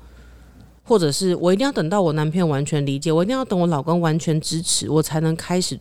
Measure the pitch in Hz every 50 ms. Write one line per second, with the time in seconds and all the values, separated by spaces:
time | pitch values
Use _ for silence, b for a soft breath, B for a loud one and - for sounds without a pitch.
0 | B B B B B B B B B B B B B B B B _ - 240 202
1 | 165 143 139 - 190 185 175 135 160 180 190 196 269 277 269 226 160 156 202 208
2 | 180 160 151 156 151 160 156 185 175 156 139 139 147 147 160 147 143 139 135 139
3 | 147 165 156 165 180 214 262 262 254 - 202 180 175 175 165 135 - 156 170 180
4 | 170 156 156 165 - 170 151 160 - - 156 165 175 - - - - 113 147 156
5 | 151 - 160 160 165 160 160 160 - - 175 185 180 - 143 110